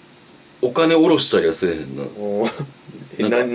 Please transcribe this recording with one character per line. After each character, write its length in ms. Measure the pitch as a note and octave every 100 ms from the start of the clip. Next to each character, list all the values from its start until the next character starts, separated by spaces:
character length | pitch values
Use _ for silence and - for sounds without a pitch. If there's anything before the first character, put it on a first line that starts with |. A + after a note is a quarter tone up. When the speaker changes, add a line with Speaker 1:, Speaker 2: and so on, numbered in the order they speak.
| - - - - - -
Speaker 1:
お 100 | B2
金 240 | C#3+ E3
下 140 | E3 E3+
ろ 100 | D#3+
し 120 | -
た 100 | G#2+
り 60 | E2
は 80 |
せ 140 | D#2+ F#2
え 20 |
へ 40 |
ん 220 | D#2 C#2 C2+
な。 80 | C2 G#2
Speaker 2:
お 260 | G#2 G2+ A#2
ー。 180 | - C#3+ - - - - -
え、 40 |
Speaker 1:
な 60 | G#2+
ん 20 |
か、 80 | A#2+
Speaker 2:
な-、 60 | B2+